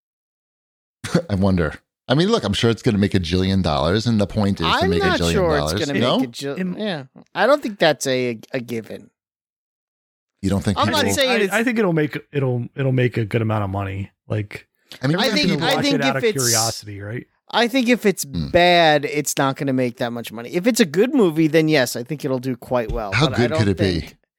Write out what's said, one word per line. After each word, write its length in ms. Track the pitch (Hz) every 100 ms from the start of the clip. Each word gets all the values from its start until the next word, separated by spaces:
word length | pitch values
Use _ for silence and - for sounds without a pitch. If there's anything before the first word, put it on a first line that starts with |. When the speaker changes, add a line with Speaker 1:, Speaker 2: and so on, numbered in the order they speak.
| _ _ _ _ _
Speaker 1:
<laughs> 760 | _ _ _ _ _ - 165 -
I 60 | 98
wonder. 380 | 98 92 76 - _ _ -
I 80 | 139
mean, 140 | 190
look, 140 | 226
I'm 100 | 101
sure 160 | 101 117
it's 100 | 110
gonna 160 | 127 101
make 160 | 101
a 60 | 98
jillion 420 | 80 92 95 95
dollars, 460 | 87 71 80 107 117
and 120 | 107
the 80 | 98
point 320 | 110 101 98
is 60 | 185
to 40 |
Speaker 2:
I'm 180 | 247 381
Speaker 1:
make 140 | 403
a 40 | 381
Speaker 2:
not 120 | 330
Speaker 1:
jillion 120 | -
Speaker 2:
sure 240 | 196 175 147
Speaker 1:
dollars. 160 | 78
Speaker 2:
it's 120 | 98 143
gonna 140 | 143
Speaker 1:
No? 180 | 123 202
Speaker 2:
make 80 | 175
a 20 |
jill-, 280 | 117 139 175
Speaker 3:
Im- 180 | 185 180
Speaker 2:
yeah. 260 | 214 156 131 - - 170
I 100 | 226
don't 160 | 294
think 160 | 277 202
that's 280 | 156 143 135
a, 320 | 127 123 113 -
a 80 | 135
given. 500 | 120 117 - 98 107 _ _ _ _ _ _ _ _ _ _ _ _ _
Speaker 1:
You 80 | 98
don't 140 | -
think 140 | 214 -
Speaker 2:
I'm 100 | -
Speaker 1:
people 160 | 302
Speaker 2:
not 80 | 254
saying 160 | 294 262
Speaker 3:
I, 60 | 233
Speaker 2:
it's 100 | 190
Speaker 3:
I 100 | 208
think 140 | 233 226
it'll 140 | 190
make, 240 | 160 151 147 -
it'll, 360 | 143 131 123 120 139
it'll 160 | 135
make 260 | 127 123 123
a 80 | 104
good 160 | 117
amount 220 | 110 107
of 60 | 98
money. 420 | 98 98 98 98 _ -
Like, 400 | 107 104 - - _ - -
Speaker 1:
I 60 | 135
mean, 100 | 180
Speaker 2:
I 60 | 247
Speaker 1:
you 60 |
Speaker 2:
think, 180 | 202 175
Speaker 1:
people 120 | 151 247
Speaker 2:
I 100 | 277
Speaker 3:
watch 80 |
Speaker 2:
think 120 | 285 277
Speaker 3:
it 60 |
out 140 | 269 269
Speaker 2:
if 80 |
Speaker 3:
of 0 |
Speaker 2:
it's 200 | 226 147
Speaker 3:
curiosity, 580 | 120 113 113 - 107 101
right? 260 | 104 117 - _ -
Speaker 2:
I 160 | 208 233
think 220 | 262 233
if 160 | 240 208
it's 180 | -
Speaker 1:
Hmm. 260 | 139 151 -
Speaker 2:
bad, 560 | 175 175 175 160 147 135
it's 320 | 143 139 -
not 180 | 135 135
gonna 160 | 139
make 240 | 131 123 -
that 140 | 120
much 200 | 120 113
money. 180 | 107 117
If 120 | 170 214
it's 120 | 226
a 60 | 175
good 280 | 160 247
movie, 340 | 285 180 156 156
then 200 | 160 156
yes, 280 | 151 120 120
I 80 |
think 220 | 120 151 143
it'll 140 | 131
do 160 | 127 123
quite 360 | - 123 110
well. 200 | 113 101
Speaker 1:
How 140 | 104 160
Speaker 2:
But 60 | 113
I 20 |
Speaker 1:
good 120 | 120
Speaker 2:
don't 80 | 156
Speaker 1:
could 80 | 101
it 80 | 92
be? 220 | 95 82
Speaker 2:
think, 160 | - - _